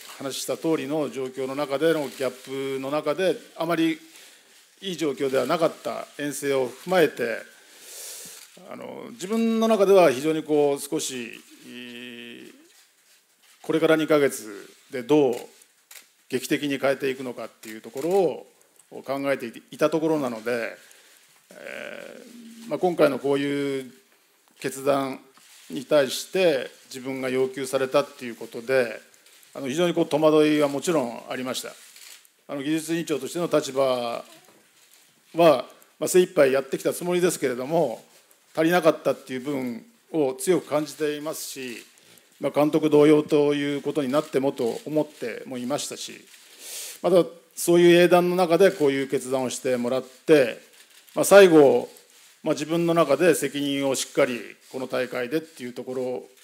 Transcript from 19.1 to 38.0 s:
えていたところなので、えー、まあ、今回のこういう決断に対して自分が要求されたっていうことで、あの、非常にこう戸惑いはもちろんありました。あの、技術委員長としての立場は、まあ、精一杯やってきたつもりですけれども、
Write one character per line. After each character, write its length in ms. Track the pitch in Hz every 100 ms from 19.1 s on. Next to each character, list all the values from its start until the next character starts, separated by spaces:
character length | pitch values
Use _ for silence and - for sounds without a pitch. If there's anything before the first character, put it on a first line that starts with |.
| 139 139
え 60 | 135
て 140 | 123 127 -
い 80 | 127
た 120 | 151
と 100 | 160
こ 80 | 160
ろ 100 | 156
な 100 | 131
の 140 | 113
で、 340 | 113 120 104 92 - - _ _ _ _ _
え 720 | - - - - - - - - - - - -
ー、 20 |
ま 80 | 202
あ、 20 |
今 160 | 180 165
回 140 | 151
の 100 | 131
こ 140 | 139
う 40 | 139
い 420 | 143 143 143 135
う 120 | 127 - _ _ _ _ _ _
決 240 | 143 135
断 360 | 135 139 135 135 - _ _ - -
に 140 | 160 127
対 240 | 151 131
し 200 | - -
て 380 | 185 180 135 120 - _
自 140 | 127
分 200 | 127 135
が 100 | 131
要 180 | 131 131
求 160 | 135
さ 140 | 131 135
れ 80 | 131
た 140 | 143
っ 100 | 135
て 160 | - 123
い 40 |
う 40 | 113
こ 120 | 113
と 120 | 123
で、 400 | 117 135 117 107 - _ _ - _
あ 60 | -
の、 80 | 135
非 80 | 151
常 100 | 175
に 80 |
こ 80 | 170
う 40 | 156
戸 120 | 156
惑 280 | 156 151 151
い 120 | 151
は 60 | 143
も 140 | 139
ち 100 | 185
ろ 160 | 160 120
ん 160 | 117 -
あ 60 | 131
り 80 |
ま 100 | 127
し 80 | 117
た。 100 | 117 - - - - - _ _ -
あ 80 | 143
の、 60 |
技 80 | 139
術 220 | 160 151 170
委 20 |
員 60 |
長 160 | 160 139
と 80 | 123
し 40 |
て 60 | 175
の 80 | 165
立 260 | 151 147
場 140 | 131 135
は、 380 | 123 120 120 - - _ _ _ _ _ _ _ _ _
ま 360 | 160 170 131 - - _ -
あ、 80 | 151
精 140 | 185
一 120 | 180
杯 180 | 165 135
や 80 | 135
っ 20 |
て 120 | 135 180
き 60 |
た 100 | 156
つ 120 | 123
も 100 | 175
り 60 | 180
で 100 | 175
す 80 | -
け 80 | 135
れ 80 |
ど 100 | 120
も、 400 | 127 170 139 110